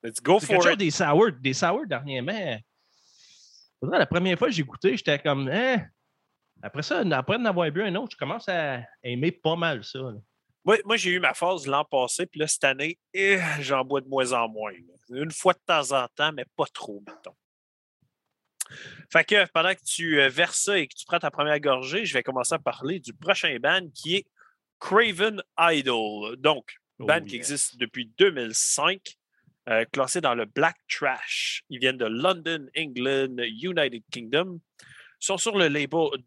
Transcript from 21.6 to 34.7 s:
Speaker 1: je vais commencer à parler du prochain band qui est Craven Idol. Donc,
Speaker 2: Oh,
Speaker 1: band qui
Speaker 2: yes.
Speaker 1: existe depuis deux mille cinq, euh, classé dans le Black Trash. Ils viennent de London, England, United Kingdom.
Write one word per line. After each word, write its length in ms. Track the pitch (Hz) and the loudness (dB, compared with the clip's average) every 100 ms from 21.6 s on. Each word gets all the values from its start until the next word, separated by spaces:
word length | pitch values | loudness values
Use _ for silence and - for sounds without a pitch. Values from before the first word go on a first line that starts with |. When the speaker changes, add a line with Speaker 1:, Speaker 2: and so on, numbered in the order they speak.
| 147 127 131 175 214 | 2 0 0 -4 -2
Speaker 1:
je 80 | |
vais 100 | 127 | -2
commencer 320 | 123 131 123 160 | -2 -2 -2 -2
à 40 | |
parler 400 | - - 131 180 | -2 -4 -4 -6
du 140 | 131 | -8
prochain 440 | 110 165 190 170 123 | -6 -2 0 0 0
band 300 | 135 185 175 | 0 0 -2
qui 220 | - 151 190 | -10 -4 -4
est 120 | - _ - _ _ - | -4 _ -20 _ _ -14
Craven 640 | - 202 233 175 214 208 - - | 0 2 2 2 -2 -2 -6 2
Idol. 800 | 170 156 131 120 107 104 104 123 | 4 4 2 0 -2 -6 -10 0
Donc, 380 | 147 143 - - _ - | 2 2 -2 -20 _ -6
Speaker 2:
Oh, 60 | 113 | 0
Speaker 1:
band 160 | 160 | 0
qui 160 | 151 120 | 0 -8
Speaker 2:
yes. 140 | 127 | -6
Speaker 1:
existe 260 | 143 - 123 | -4 -4 -4
depuis 280 | 120 127 117 113 | -8 -6 -6 4
deux 120 | 196 | 4
mille 240 | 147 117 | 4 -2
cinq, 600 | 110 - - 156 190 - - _ _ _ _ - | -2 0 2 0 -2 -8 -20 _ _ _ _ -2
euh, 160 | 110 113 | 0 0
classé 300 | 139 131 180 | 0 -2 0
dans 140 | 151 120 | 0 0
le 100 | 107 | -2
Black 320 | - 160 - - | 0 0 0 -8
Trash. 760 | - 143 123 - - - - - | -4 -2 -2 -4 -6 -6 -6 -10
Ils 100 | 127 | -2
viennent 180 | 131 131 | -2 0
de 80 | 113 | -2
London, 600 | 113 175 180 156 165 131 147 | 0 0 0 -2 -6 -6 -8
England, 600 | 156 123 131 135 135 123 | -6 -4 -2 0 -2 -4
United 640 | 120 110 170 175 139 120 - | -6 -6 -4 -2 -2 -4 -12
Kingdom. 480 | 127 113 139 185 175 - | -14 -2 -2 -2 -6 -18